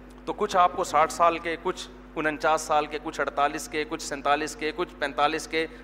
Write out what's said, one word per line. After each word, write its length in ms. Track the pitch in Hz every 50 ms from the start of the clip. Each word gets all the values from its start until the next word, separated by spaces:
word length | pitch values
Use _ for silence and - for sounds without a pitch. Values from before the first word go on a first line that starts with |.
| - - - - -
تو 80 | - 156
کچھ 220 | - 202 202 -
آپ 200 | 190 180 180 175
کو 80 | 185 175
ساٹھ 300 | - - 147 160 156 -
سال 240 | - 175 170 170 160
کے، 180 | 160 170 165 160 -
کچھ 240 | 185 175 - - - - - - - -
انچاس 460 | 170 151 151 151 143 - 160 156 156
سال 240 | 156 - 156 151 151
کے، 140 | 147 151 147 151
کچھ 160 | 160 151 -
اڑتالیس 480 | 143 - - - 143 143 156 156 131 -
کے، 160 | - 156 151 151
کچھ 140 | 165 156 -
سینتالیس 520 | - 151 139 - 143 143 151 156 147 143
کے، 160 | - 151 151 151
کچھ 200 | 156 175 160 - -
پینتالیس 480 | 151 139 135 147 147 147 160 156 151 -
کے، 200 | - 160 160 156 - -